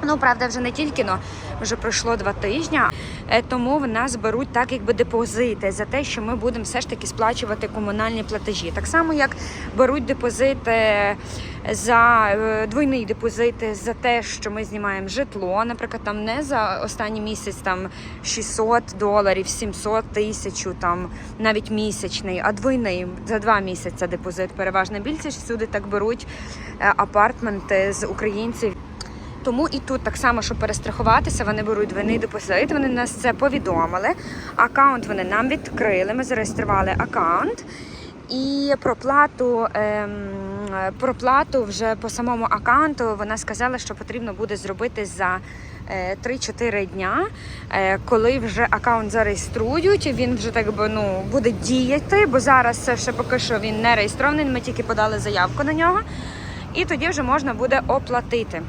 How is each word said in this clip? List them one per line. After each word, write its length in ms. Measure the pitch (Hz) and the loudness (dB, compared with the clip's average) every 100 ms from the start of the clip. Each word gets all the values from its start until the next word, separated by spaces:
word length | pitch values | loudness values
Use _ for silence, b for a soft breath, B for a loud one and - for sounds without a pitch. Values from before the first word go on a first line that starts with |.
Ну, 140 | 294 294 | 0 4
правда, 300 | 269 240 247 | 4 4 0
вже 120 | 240 | -2
не 120 | 247 | -4
тільки, 320 | 240 302 277 | -2 -4 0
но 160 | 202 185 B B B B | 0 -2 B B B B
вже 140 | 220 226 | -4 -2
пройшло 400 | 226 - 233 233 | -2 -2 0 0
два 180 | 196 | -2
тижні. 460 | 202 208 247 320 302 220 B B B B | -2 -2 -2 0 2 2 B B B B
Е, 120 | 226 | 2
тому 360 | 240 254 240 294 | 2 -2 2 0
в 100 | 277 | 0
нас 280 | 220 262 240 | 0 -2 0
беруть 320 | 214 220 277 | 0 0 -2
так, 200 | 240 254 | 0 0
якби 220 | 262 202 | -2 -2
депозити 760 | 202 - 233 226 220 247 202 196 | 0 2 2 0 0 0 0 -2
за 140 | 196 208 | -2 -2
те, 180 | 262 | -2
що 180 | 294 - | -2 -4
ми 140 | 214 240 | -4 -2
будемо 280 | 226 233 | -2 -2
все 180 | 214 233 | -4 -4
ж 80 | - | -4
таки 180 | 220 196 | -6 -6
сплачувати 600 | - 220 240 226 208 214 | 0 0 2 -2 -4 -4
комунальні 560 | 214 208 208 220 226 | -4 -2 0 -2 -2
платежі. 480 | 214 214 - 185 170 180 | -4 -4 -4 -4 -4 -4
Так 120 | 196 | 0
само, 260 | 320 330 | 2 2
як 220 | 302 269 - B B B 208 | 2 2 0 B B B 4
беруть 280 | 254 285 233 | 4 4 0
депозити 680 | 269 247 233 269 269 233 226 220 208 202 202 B B B B - | 0 0 2 2 2 2 4 6 4 2 0 B B B B -4
за, 580 | 208 202 233 233 233 214 | -2 4 8 8 8 6
е, 380 | 202 220 220 220 | 4 2 0 0
двойний 380 | 220 294 262 202 | 2 2 2 0
депозит 500 | 214 226 214 240 226 226 | -2 -2 2 0 2 -4
за 220 | 208 202 | -4 -4
те, 300 | 220 247 240 | -2 2 2
що 280 | 220 - 220 | 0 -6 -6
ми 120 | 208 | -6
знімаємо 440 | 214 208 208 196 190 | -6 -4 -4 -4 -4
житло. 560 | 196 277 208 185 196 226 | -4 -4 -4 -2 0 0
Наприклад, 360 | 233 220 233 | -2 -6 -6
там 200 | 214 208 | -6 -4
не 200 | 214 247 | -2 -4
за 380 | 294 254 214 185 214 | -2 0 0 -2 -4
останній 360 | - 214 220 | -4 -4 -4
місяць 340 | 214 214 208 190 | -6 -6 -8 -6
там 340 | - 185 185 B B B | -2 -2 -4 B B B
шістсот 600 | - - 214 - 220 233 233 190 | -6 -4 -4 -2 2 2 2 -2
доларів, 480 | 208 208 202 185 190 | 2 4 4 2 -2
сімсот, 580 | - 214 185 208 220 220 | -4 -6 -4 -2 0 0
тисячу, 680 | 208 214 214 202 - 190 175 | -2 -2 -2 -6 -6 -6 -2
там, 300 | 180 175 180 B B B | -2 -2 -4 B B B
навіть 320 | 220 220 220 | 0 0 0
місячний, 720 | 214 214 - 185 - 196 180 | -2 -2 -4 -6 -6 -4 0
а 80 | - | 0
двойний. 560 | 208 254 262 220 180 180 180 - | 0 0 2 0 -2 -4 -8 -4
За 120 | 220 | -2
два 200 | 214 208 | 4 2
місяці 480 | 190 180 180 - 175 | 2 -4 -6 -4 -4
депозит. 420 | 175 185 180 185 | -4 -6 -4 -6
Переважна 500 | - 185 190 185 208 | -2 0 0 0 -4
більшість 440 | 208 311 311 254 | -6 -6 -6 -8
всюди 220 | - 226 220 | -8 -6 -4
так 220 | 208 202 | -4 -2
беруть, 400 | 202 208 240 - B B B B B | -2 -2 -4 -8 B B B B B
е, 140 | 202 - | 2 4
апартменти 960 | 202 208 208 220 233 202 - 196 196 | 2 4 4 2 -4 -4 0 2 2
з 140 | 196 208 | 0 -4
українців. 680 | 190 214 202 226 233 220 180 - - B B B B | -2 -2 -2 -4 -2 -4 -4 -12 -14 B B B B
Тому 240 | - 240 320 | -2 0 0
і 80 | 277 | -2
тут 220 | - 254 | -4 -4
так 160 | - - | -4 0
само, 240 | - 240 | 2 2
щоб 160 | 208 233 | -2 -2
перестрахуватися, 840 | 214 208 - 208 226 233 - - | -2 -2 -4 0 4 4 4 0
вони 200 | 208 214 | 0 0
беруть 260 | 214 214 208 | 0 0 0
двойний 300 | 185 208 233 | 0 0 0
депозит, 520 | 220 214 196 185 285 | 0 -6 0 2 4
вони 160 | 311 269 | 2 2
нас 240 | 247 240 | 0 -2
це 220 | - 247 | 0 0
повідомили. 760 | 226 277 277 190 170 165 180 214 359 B B B B | 4 2 2 0 2 2 2 0 -2 B B B B
Аккаунт 520 | 240 262 277 254 208 | 4 6 6 4 -2
вони 160 | 202 | -2
нам 260 | 180 202 254 | 0 0 2
відкрили, 640 | 302 - - 214 190 190 | 0 -4 -2 2 2 2
ми 100 | 240 | -2
зареєстрували 720 | 262 247 220 220 214 196 190 185 | -2 -2 -2 -2 2 2 2 2
аккаунт. 680 | - - 170 175 294 466 - B B B B - - | 0 2 2 2 0 -4 -10 B B B B -16 -8
І 440 | 254 269 277 285 269 | -4 -2 0 2 2
проплату, 840 | 262 233 254 277 294 - 247 240 226 | 2 0 2 4 4 4 2 2 2
ем, 380 | - 214 208 208 208 202 196 190 196 208 190 190 196 | 0 0 0 -2 -6 -6 -6 -6 -6 -6 -2 -4 -2
проплату 640 | 254 254 247 269 302 269 | -2 0 2 2 2 0
вже 320 | 214 196 226 220 | -2 -2 -2 -2
по 140 | 226 | -4
самому 380 | 214 240 240 226 | -4 -2 0 0
аккаунту 640 | 214 226 262 311 277 233 208 | 0 4 4 4 2 -2 -2
вона 180 | 208 214 | -4 -4
сказала, 400 | - 214 247 254 | -4 -2 -2 -2
що 180 | - 220 | -8 -10
потрібно 380 | - 233 226 | -8 -8 -8
буде 240 | 190 220 202 | -6 -4 -4
зробити 480 | 185 190 233 220 202 | -6 -4 -4 -4 -8
за, 320 | 175 185 185 B B B B - | -2 -2 -2 B B B B -8
е, 260 | 190 185 196 | -4 -4 -4
три-чотири 640 | 247 262 - 208 233 208 190 | -4 -4 -6 -2 -2 0 -2
дня, 420 | 190 190 240 403 B B B B | -2 -2 0 -2 B B B B
е, 280 | - 190 196 - | 0 2 0 2
коли 340 | 233 226 262 | 4 4 2
вже 280 | 226 196 233 | 0 0 2
аккаунт 420 | 208 240 233 214 | 4 4 2 2
зареєструють, 960 | 220 214 202 - - 220 302 349 403 302 | 2 2 0 -4 -2 0 4 6 4 2
він 280 | 233 247 247 | 0 0 0
вже 160 | 214 | 0
так 240 | 226 214 208 | 0 0 2
би, 140 | 214 | 0
ну, 340 | 220 208 190 190 | 2 0 0 2
буде 200 | 262 233 | 2 2
діяти, 720 | 208 196 254 254 285 - 403 403 | 0 0 2 4 2 4 4 6
бо 140 | 262 | 6
зараз 380 | 240 262 240 233 | 6 6 6 2
це 200 | - 240 | 0 0
ще 140 | - | 0
поки 280 | 233 240 254 | -2 0 0
що 200 | - 226 | 0 0
він 220 | 214 214 | 0 2
не 140 | 226 226 | 4 4
реєстрований, 500 | 208 - 269 302 285 | 2 2 2 2 2
ми 140 | 254 | 0
тільки 240 | 240 240 | -2 -4
подали 360 | 233 220 214 214 | -2 2 2 2
заявку 440 | 208 208 180 - | 0 2 2 2
на 100 | 294 | 0
нього, 260 | 311 330 381 440 B B B B B B | 4 4 2 -2 B B B B B B
і 120 | - 359 | -4 -2
тоді 220 | 302 320 | 0 0
вже 160 | 311 | 0
можна 300 | 254 285 269 | 2 2 2
буде 280 | 214 240 269 - | -2 2 2 4
оплатити. 720 | 262 269 247 240 240 220 170 | 0 2 -2 0 -2 -2 -6